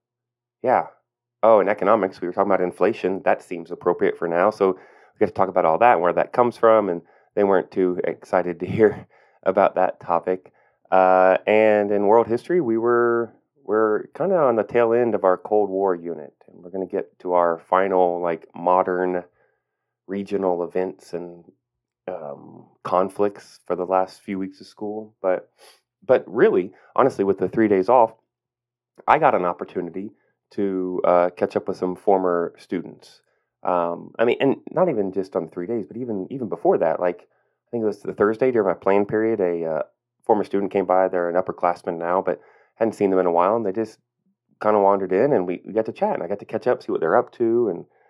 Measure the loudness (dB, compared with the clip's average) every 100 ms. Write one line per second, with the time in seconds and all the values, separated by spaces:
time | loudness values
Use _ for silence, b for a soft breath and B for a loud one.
0 | _ _ _ _ _ _ -2 0 -2 _
1 | _ _ _ _ 4 6 4 0 2 2
2 | 0 -4 -8 -2 0 2 0 0 -2 0
3 | -4 -2 -2 -2 -4 -14 -12 -6 -2 0
4 | -2 -2 -4 0 0 2 0 0 -8 _
5 | _ _ -4 0 -2 0 0 4 4 4
6 | 2 0 -2 0 0 2 4 4 2 -4
7 | -8 b b -2 2 2 0 -2 -2 -2
8 | -6 -8 -4 -2 -2 -6 -6 2 2 2
9 | -10 _ _ _ -4 2 2 2 -2 -2
10 | -4 -4 -2 -6 -8 _ _ _ _ 4
11 | 4 6 4 4 2 2 4 2 0 0
12 | 4 4 2 -2 -2 -2 0 -2 0 2
13 | 2 0 -4 -10 _ _ -4 0 2 0
14 | -4 -6 -2 0 2 0 0 0 2 2
15 | 0 2 2 0 0 0 0 0 0 -2
16 | -6 -12 -14 _ _ -20 -16 -10 -6 -6
17 | -8 _ -2 0 2 0 -2 0 2 2
18 | 0 0 -4 -6 -10 -6 0 2 2 0
19 | -2 -4 -8 _ _ _ _ _ _ _
20 | -12 -10 -6 -2 -2 -2 -4 -4 -6 -8
21 | -14 -14 -14 -18 -20 _ _ _ _ _
22 | -14 -12 -12 -16 -18 -20 -20 _ -4 -2
23 | -2 -2 -4 -4 -18 -20 _ -6 -2 0
24 | -2 -8 -12 -8 -8 -12 -20 -14 -12 -12
25 | -14 _ -2 -2 -4 b b b b _
26 | 0 0 0 2 2 2 -2 b b 0
27 | 0 2 -2 0 -2 0 2 2 4 4
28 | 4 0 _ _ _ _ _ _ _ _
29 | 0 2 4 2 0 -4 -8 -8 -8 -10
30 | -14 -16 _ _ _ -6 -4 -2 -4 -2
31 | 2 4 2 0 -4 -4 -6 -6 -6 -4
32 | 0 0 0 -2 -4 -8 -10 -10 -10 -18
33 | -20 _ _ _ _ _ -4 -2 -2 -6
34 | -12 -2 -2 0 0 -2 -6 -2 0 0
35 | -4 -4 -6 -6 -6 -10 -8 -8 -8 -12
36 | -8 -8 -8 -10 -8 -2 0 2 0 0
37 | -2 -4 -12 _ _ _ _ -4 -4 -4
38 | -10 0 0 2 0 2 0 0 0 2
39 | 2 0 0 0 -2 -2 -4 -4 -6 _
40 | _ _ 0 0 2 -2 -2 -2 2 2
41 | 2 0 -2 -2 -4 -2 -2 -2 -6 -6
42 | -2 -2 -2 -6 b b b b -4 0
43 | 0 2 2 2 2 0 -2 -6 -8 -10
44 | _ _ _ _ _ _ 0 4 4 2
45 | 0 0 2 0 -2 -6 -6 -6 -6 -4
46 | -4 -4 -6 -10 -8 -6 -2 -4 -2 -2
47 | 2 2 0 -2 0 0 -2 -4 -10 _
48 | _